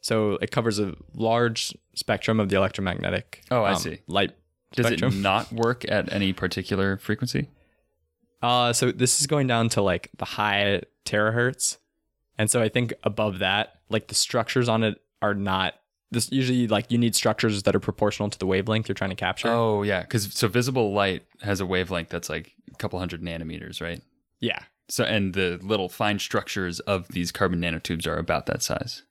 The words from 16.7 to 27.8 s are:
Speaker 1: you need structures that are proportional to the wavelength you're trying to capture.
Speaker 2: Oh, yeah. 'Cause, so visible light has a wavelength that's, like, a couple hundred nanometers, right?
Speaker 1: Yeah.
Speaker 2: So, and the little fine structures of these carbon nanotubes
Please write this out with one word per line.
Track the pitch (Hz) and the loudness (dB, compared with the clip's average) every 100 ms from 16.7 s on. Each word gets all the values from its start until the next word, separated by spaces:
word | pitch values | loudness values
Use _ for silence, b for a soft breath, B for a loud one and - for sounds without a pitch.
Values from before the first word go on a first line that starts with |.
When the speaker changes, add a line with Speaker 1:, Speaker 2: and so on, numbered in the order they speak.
| 104 104 | 2 2
Speaker 1:
you | 120 | 2
need | 117 | 2
structures | 104 - 110 117 101 | 2 0 2 0 2
that | 98 101 | 2 0
are | |
proportional | - 98 104 - 104 | 0 0 0 0 -4
to | - | -2
the | 95 | 0
wavelength | 95 98 110 110 | 0 2 -2 -2
you're | |
trying | 98 98 | -4 -4
to | 92 | -2
capture. | 95 92 117 | -2 -2 0
Speaker 2:
Oh, | 117 113 104 | 2 2 2
yeah. | 104 95 | 0 -2
'Cause, | 87 117 98 | 0 -2 -2
so | - 113 | -2 0
visible | 104 123 131 107 | 2 0 0 0
light | 101 98 90 _ _ | 2 0 0 _ _
has | 104 98 | -4 -2
a | 92 | 0
wavelength | 92 90 90 82 | 0 0 -4 -4
that's, | 85 - | -8 -6
like, | 80 - _ - | -8 -8 _ -20
a | - | -8
couple | 107 92 | -6 -4
hundred | 90 82 | -6 -6
nanometers, | 87 82 80 80 78 - | -8 -8 -8 -10 -12 -10
right? | 82 85 - _ _ _ | -8 -8 -12 _ _ _
Speaker 1:
Yeah. | 117 - - _ _ | -6 -6 -10 _ _
Speaker 2:
So, | - | -2
and | 120 104 95 | 2 2 0
the | 90 90 87 | 0 0 -2
little | 95 107 90 | 0 0 0
fine | - 107 104 | -2 -2 0
structures | - 107 - - 92 87 | 0 -2 -2 -4 -4 -4
of | - 95 90 | -2 -2 -2
these | 90 87 | -4 -4
carbon | - 95 90 | 0 0 2
nanotubes | 85 82 | -2 -4